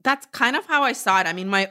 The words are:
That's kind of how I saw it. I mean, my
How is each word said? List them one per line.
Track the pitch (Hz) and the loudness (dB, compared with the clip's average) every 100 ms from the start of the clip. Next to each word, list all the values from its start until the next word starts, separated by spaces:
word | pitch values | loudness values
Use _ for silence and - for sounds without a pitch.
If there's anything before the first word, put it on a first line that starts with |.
That's | 262 277 - | -2 -2 -6
kind | - 247 285 | -2 0 0
of | - | 0
how | 294 | 0
I | 269 | 0
saw | - 202 190 | -2 0 2
it. | 170 | 0
I | |
mean, | 180 190 | -4 -2
my | 196 190 | -2 0